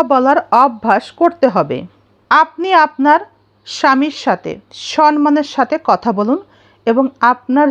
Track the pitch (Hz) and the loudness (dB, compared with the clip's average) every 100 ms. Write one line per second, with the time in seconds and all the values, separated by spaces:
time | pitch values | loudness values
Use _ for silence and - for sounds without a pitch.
0 | 254 262 262 302 - 233 269 220 226 202 | 2 2 2 0 0 2 2 0 -2 -2
1 | - - 339 339 262 185 147 127 180 _ | -2 -2 -2 0 -2 0 -4 -6 -12 _
2 | _ _ - 294 320 - 370 349 302 - | _ _ -2 0 0 -4 0 2 2 0
3 | 294 311 415 _ _ _ - - 214 262 | 2 2 -2 _ _ _ -16 -2 0 0
4 | 294 - 254 180 160 156 _ - - - | -2 -4 -4 -4 -6 -12 _ -18 -8 0
5 | 302 302 294 294 294 - 240 311 - 190 | 2 2 0 0 -2 -4 -4 -2 -2 -2
6 | 240 202 208 339 - _ _ _ 226 233 | -2 -2 -2 -4 -6 _ _ _ -2 -2
7 | 269 - 240 247 - 269 294 | -2 0 -2 -2 -2 0 0